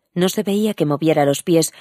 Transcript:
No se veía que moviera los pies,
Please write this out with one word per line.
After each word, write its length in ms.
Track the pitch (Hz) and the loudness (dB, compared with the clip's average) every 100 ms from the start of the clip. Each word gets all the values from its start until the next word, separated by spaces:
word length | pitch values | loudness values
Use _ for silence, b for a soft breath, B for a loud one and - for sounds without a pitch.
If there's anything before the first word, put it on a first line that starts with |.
| _ | _
No 160 | 180 185 | -4 -2
se 140 | - | -2
veía 320 | 208 202 214 | -4 -2 -2
que 120 | 202 151 | -2 -2
moviera 380 | 143 160 151 | 0 2 2
los 200 | 143 139 | 2 0
pies, 280 | - 165 160 B | 0 0 0 B